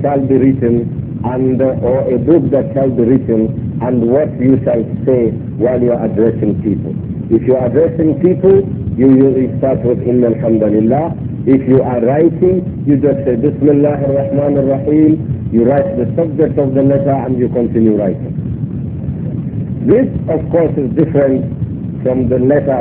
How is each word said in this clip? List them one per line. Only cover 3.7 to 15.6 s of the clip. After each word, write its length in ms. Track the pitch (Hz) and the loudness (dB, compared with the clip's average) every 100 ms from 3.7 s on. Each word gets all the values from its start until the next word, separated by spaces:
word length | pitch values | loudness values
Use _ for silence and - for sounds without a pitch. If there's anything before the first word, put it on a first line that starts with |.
| - | -4
and 160 | 120 127 117 | -2 0 2
what 200 | 139 151 - | 2 0 0
you 160 | 127 127 | 2 2
shall 180 | 127 117 110 - | 2 -2 -2 -4
say 260 | 131 127 113 - - - | 0 2 0 -2 -8 -2
while 200 | 120 123 | 0 0
you 120 | 123 | 0
are 120 | 117 | 0
addressing 520 | 110 101 113 110 107 92 | -2 0 0 0 -2 -2
people. 280 | 107 95 - - - - - | -2 -2 -4 -8 -8 -8 -2
If 140 | - 127 | 0 2
you 80 | 127 | 0
are 100 | 123 | 2
addressing 540 | 135 165 160 160 139 | 2 0 0 0 2
people, 440 | 175 180 190 196 190 - - 117 | 0 2 4 4 2 -4 -6 2
you 120 | 135 | 4
usually 360 | 131 135 131 120 123 | 6 4 2 -2 -2
start 220 | 131 123 | -2 0
with 160 | 120 120 | 0 -2
Inna 280 | 123 123 117 107 | 0 2 2 0
Alhamdulillah. 800 | 113 113 107 107 110 139 165 - - - 117 | 0 2 2 2 2 2 -2 -6 -8 -4 2
If 220 | 135 127 | 2 4
you 120 | 131 | 2
are 180 | 123 123 | 2 0
writing, 840 | 113 147 165 165 185 185 180 - 127 | 0 2 2 2 2 2 -2 -4 0
you 80 | 139 | 2
just 240 | 143 135 135 | 2 0 -2
say 80 | 120 | 0
Bismillah 640 | 143 139 143 143 147 143 | 0 2 2 4 2 0
ar-Rahman 520 | 139 139 135 143 143 143 | -2 -2 0 0 0 0
ar-Rahim. 840 | 135 135 147 156 156 156 - - - | 0 0 0 4 4 2 -2 -6 -2
You 120 | 113 | 2